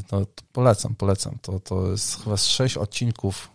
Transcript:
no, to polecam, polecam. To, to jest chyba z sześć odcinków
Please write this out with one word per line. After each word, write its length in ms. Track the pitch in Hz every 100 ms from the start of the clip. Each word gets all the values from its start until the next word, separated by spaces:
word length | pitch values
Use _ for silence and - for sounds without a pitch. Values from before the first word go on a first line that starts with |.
| 98
no, 140 | 98 98
to 160 | - -
polecam, 420 | 127 123 104 -
polecam. 440 | 113 98 95 - -
To, 180 | - 95
to 300 | - 95 92
jest 320 | 107 - -
chyba 120 | 110 98
z 100 | -
sześć 300 | - 127 -
odcinków 760 | 101 - 120 - 98 - -